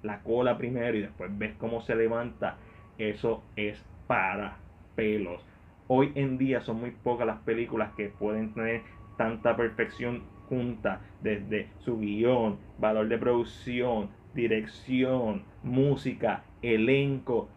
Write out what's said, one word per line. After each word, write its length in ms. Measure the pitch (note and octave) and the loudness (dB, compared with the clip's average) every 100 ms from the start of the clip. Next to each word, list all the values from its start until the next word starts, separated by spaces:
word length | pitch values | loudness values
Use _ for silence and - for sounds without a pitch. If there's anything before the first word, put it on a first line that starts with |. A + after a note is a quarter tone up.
la 180 | G#2+ G#2 | -10 -8
cola 360 | A#2+ A#2+ B2 A2+ | -2 2 2 2
primero 400 | B2 B2+ A#2+ A2 | -2 -2 0 0
y 60 | |
después 340 | G2 - F#2 G2+ | -2 -8 -8 -4
ves 180 | G#2+ - | -6 -4
cómo 220 | A#2 A#2 | -4 -4
se 160 | - A2+ | -2 2
levanta. 640 | A2+ A#2 A#2+ - G2 - - - - - | 2 2 -4 -4 -6 -6 -18 -20 -20 -6
Eso 440 | G#2+ G#2 A#2 A2+ - - | -4 -2 -2 -2 -6 -6
es 280 | G#2 G#2+ - - - | -4 -6 -16 -16 0
para 520 | A#2 F#2 G2+ F#2+ - - - - | 2 2 -2 -6 -10 -20 -20 -10
pelos. 500 | - A2 G#2+ F2+ F2 - - - - - | -2 0 0 -2 -8 -14 -20 -20 -16 2
Hoy 240 | C3 D3 | 4 4
en 240 | C#3+ C3+ C3 | 2 -2 0
día 220 | C3+ B2 | 2 0
son 200 | - A2+ | -2 -6
muy 120 | A#2+ | -6
pocas 340 | - B2 A#2+ A2+ | -4 -2 0 0
las 140 | A2 | -2
películas 500 | - A2+ A#2 A2+ G#2 - | -2 -2 0 -2 -2 -4
que 120 | G2+ | -8
pueden 460 | - G#2 G#2+ A2 | -4 -2 -2 -4
tener 280 | A2+ A2+ A#2 - - - - | -2 -2 -2 -6 -18 -16 -2
tanta 380 | A2+ A2+ A#2+ A2+ | -2 2 0 2
perfección 680 | A#2 A2 A2 - A#2+ A#2+ - - - | 2 2 -2 -2 -4 -6 -8 -18 -4
junta, 520 | B2+ B2 A2+ G#2 F#2+ - - | -2 -2 -2 -2 -4 -10 -6
desde 480 | G#2+ G2+ G2+ G#2+ - - | -2 -2 -2 -4 -4 -8
su 200 | - A2+ | -4 -2
guión, 600 | G#2 G#2 A#2 B2 A2 G2+ - - | -2 2 4 4 2 -2 -10 0
valor 300 | A2 G#2+ G#2+ | 2 4 2
de 100 | A#2 | 2
producción, 920 | A#2 A#2+ A2+ - B2 A#2+ B2 A2 G2+ - - | 4 2 2 -6 -6 -2 0 0 -2 -10 -10
dirección, 1080 | B2 A2+ A2 G#2+ - - B2+ C3 B2+ A2 G2 - - | -2 2 2 0 -12 0 2 4 2 0 -2 -8 -10
música, 840 | - B2+ C#3+ C3+ C3 A2+ G#2+ F#2+ - - | 0 4 4 4 0 0 0 0 -6 -6
elenco, 880 | A#2+ A2 A2+ C#3 C#3+ C3+ - A2+ - | 2 4 6 4 4 -2 0 -2 -2